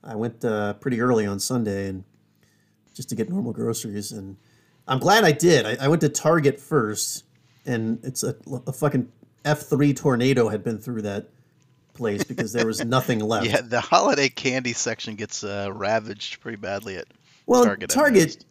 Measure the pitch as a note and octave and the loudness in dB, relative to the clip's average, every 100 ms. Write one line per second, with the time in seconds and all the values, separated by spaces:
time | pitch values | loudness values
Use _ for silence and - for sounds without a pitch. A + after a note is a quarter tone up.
0 | - G#2+ A#2 A2+ A#2+ G#2+ G#2 G#2 - A#2+ | -10 -4 -4 -4 -2 0 -2 -4 -4 0
1 | B2 A#2 G2+ G2 - B2+ G#2+ G2 G2 F#2+ | 2 2 2 -2 -2 -2 -2 -2 -4 -8
2 | F#2+ _ _ _ _ _ _ _ _ - | -12 _ _ _ _ _ _ _ _ -18
3 | - B2 A2 F#2 A#2+ A2 A2+ A2+ A2+ G#2 | -10 -6 -4 -4 -4 -4 -4 -4 -6 -8
4 | G2+ A2 G2 F#2+ _ _ _ _ - C3 | -10 -10 -14 -16 _ _ _ _ -4 0
5 | C#3 G#3 G3+ C#3+ E3+ D3+ G#2+ B2 C3+ E3 | 4 6 6 4 4 4 4 0 2 4
6 | D3+ D3 D3+ E3 C#3 C3 - D3+ G#2+ G#2 | 2 0 2 4 4 0 -2 0 0 -4
7 | - - _ _ _ _ - A#2+ A2+ A2+ | -6 -8 _ _ _ _ -4 -2 -2 -4
8 | B2+ C3 - - - C3 - C#3 D3 C#3 | -6 -6 -6 -6 -10 -10 -8 -2 0 0
9 | A#2+ _ _ _ D3 D3+ - C3 D3 C#3+ | -2 _ _ _ -2 -2 0 2 2 2
10 | D3+ B2 B2+ B2+ A2+ G#2 G2 A2 - A#2 | 2 2 4 4 2 0 -4 -6 -6 -6
11 | G#2 G2+ - _ _ _ _ _ _ - | -4 -6 -10 _ _ _ _ _ _ -6
12 | A#2 G3 - B2 A2 A#2 A2+ A2 A#2+ C3 | -4 -2 -4 -4 -4 0 -2 -2 0 0
13 | B2+ A#2 G#2+ A2 G#2+ G#2 A#2+ A#2+ - F3+ | 2 -2 0 0 2 0 0 -4 2 4
14 | G#3 D3 C3+ - C#3 B2+ B2 A#2 - A2+ | 4 2 0 0 -2 -2 -4 -4 -4 -6
15 | - G#2+ G#2+ - G#2 G2+ G2+ G2 G2 A2 | -8 -8 -8 -8 -6 -6 -6 -4 0 0
16 | A2 G#2 - - - A2+ G2+ G2+ G2 F#2 | -2 -10 -10 -12 -12 -10 -6 -6 -8 -10
17 | - _ _ _ - B3 A#3+ - - - | -12 _ _ _ 2 6 6 2 -2 2
18 | D4 G#3+ D#3+ - - | 4 6 4 -2 -20